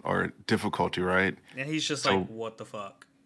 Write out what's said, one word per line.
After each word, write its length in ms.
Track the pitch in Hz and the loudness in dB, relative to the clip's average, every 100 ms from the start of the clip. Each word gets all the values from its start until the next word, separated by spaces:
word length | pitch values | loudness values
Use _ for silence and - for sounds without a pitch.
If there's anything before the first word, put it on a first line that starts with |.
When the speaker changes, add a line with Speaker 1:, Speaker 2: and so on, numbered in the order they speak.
Speaker 1:
or 280 | - 92 87 - - | -2 0 0 -4 0
difficulty, 560 | 110 104 - 90 - | 0 2 0 0 2
right? 340 | 90 92 95 - - 127 | 2 4 2 0 -10 -8
Speaker 2:
And 100 | 143 | -4
he's 200 | 156 147 | -2 -2
just 160 | 139 | 0
Speaker 1:
So 160 | 139 127 | 2 2
Speaker 2:
like, 80 | 180 | 0
"What 320 | 113 110 - | -6 -10 -10
the 60 | 107 | -12
fuck?" 420 | 107 98 - - _ | -12 -12 -14 -20 _